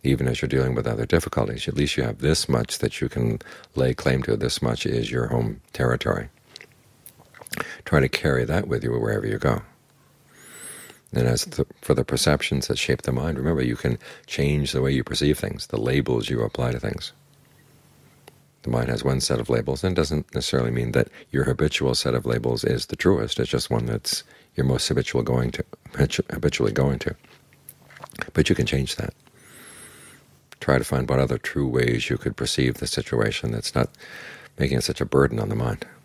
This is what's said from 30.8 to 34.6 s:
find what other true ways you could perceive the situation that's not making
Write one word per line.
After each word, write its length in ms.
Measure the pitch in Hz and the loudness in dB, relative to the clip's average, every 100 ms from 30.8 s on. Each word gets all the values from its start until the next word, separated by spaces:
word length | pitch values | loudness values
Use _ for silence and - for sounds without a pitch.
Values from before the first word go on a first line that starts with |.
| 58 | 2
find 240 | 65 65 | -2 2
what 100 | 65 | 2
other 180 | 67 60 | 2 0
true 300 | - - 67 | -2 -2 0
ways 420 | 62 60 58 - | 2 2 0 0
you 80 | 62 | -2
could 200 | - - | -2 -4
perceive 380 | 62 - 64 58 | -2 2 2 0
the 120 | 60 | -4
situation 640 | - - 60 53 - - | -4 -2 0 0 0 -4
that's 240 | 57 - - | -4 -2 0
not 140 | - - - - - - - | 0 -2 -20 -16 -16 -18 -20
making 200 | - | -2